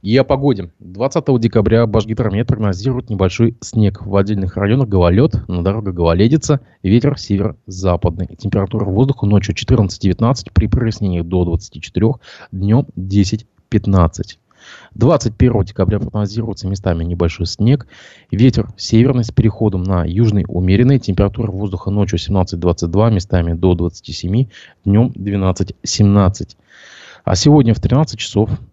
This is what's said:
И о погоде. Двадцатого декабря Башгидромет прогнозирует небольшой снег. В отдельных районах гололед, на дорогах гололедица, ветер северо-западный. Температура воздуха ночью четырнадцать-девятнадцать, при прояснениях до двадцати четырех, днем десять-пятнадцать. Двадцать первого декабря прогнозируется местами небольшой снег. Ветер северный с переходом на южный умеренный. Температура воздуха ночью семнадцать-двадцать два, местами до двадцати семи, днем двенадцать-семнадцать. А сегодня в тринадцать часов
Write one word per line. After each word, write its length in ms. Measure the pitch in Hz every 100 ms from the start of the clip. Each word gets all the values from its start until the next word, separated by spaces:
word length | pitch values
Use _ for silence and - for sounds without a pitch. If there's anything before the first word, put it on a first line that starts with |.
И 120 | 98 123
о 80 |
погоде. 480 | 131 135 139 107 87 _
Двадцатого 600 | 90 95 131 165 147 127
декабря 460 | 113 113 98 113 117
Башгидромет 640 | 110 104 110 110 98 123
прогнозирует 640 | 123 107 92 117 123 -
небольшой 480 | 101 92 - 117 120
снег. 440 | - 113 104 92 98
В 100 | 98
отдельных 400 | 98 104 95 92
районах 320 | 101 127 120
гололед, 600 | 98 87 92 151 - -
на 160 | 90
дорогах 320 | 87 107 104 87
гололедица, 680 | 82 82 113 151 - 139 - _
ветер 380 | 92 113 - -
северо-западный. 1160 | - 98 101 - - 92 95 87 90 82 90 -
Температура 480 | 104 101 98 110 98
воздуха 400 | 95 135 131 101
ночью 280 | 101 95
четырнадцать-девятнадцать, 1000 | - - 120 98 - 98 87 113 127 -
при 140 | - 110
прояснениях 580 | 110 113 104 101 87 85
до 200 | 90 87
двадцати 360 | 82 - -
четырех, 380 | - - 110 127 - - -
днем 360 | 95 101 117 - -
десять-пятнадцать. 1400 | 95 98 95 110 - _ _ 110 - 98 82 - - - _ _ - - -
Двадцать 420 | - 120 160 117 -
первого 300 | 127 110 90
декабря 340 | - 90 104
прогнозируется 680 | 104 107 101 107 113 98 98
местами 360 | 95 95 82
небольшой 440 | 82 87 85 - 87
снег. 400 | - 107 139 - - - - _
Ветер 380 | 101 127 120 98 -
северный 460 | - 110 127 127
с 80 | 113
переходом 520 | - 110 - 110 92
на 220 | 92 92 80
южный 400 | 92 117 104 -
умеренный. 520 | 87 90 101 123 139
Температура 520 | - 90 101 101 107
воздуха 380 | 95 101 92 -
ночью 300 | 101 95 87
семнадцать-двадцать 720 | - 98 90 90 87 87 85
два, 180 | 92 113
местами 440 | 104 - 90 85
до 200 | 82 92
двадцати 400 | 85 87 - -
семи, 360 | - 90 107 131 - - _ 98
днем 260 | 101 123 120
двенадцать-семнадцать. 1400 | 98 101 92 92 92 - - - 101 101 92 95 - - _ _ - - - -
А 120 | - 92
сегодня 380 | 151 147 117
в 60 | 110
тринадцать 400 | - 160 156 -
часов 320 | - - 107 - -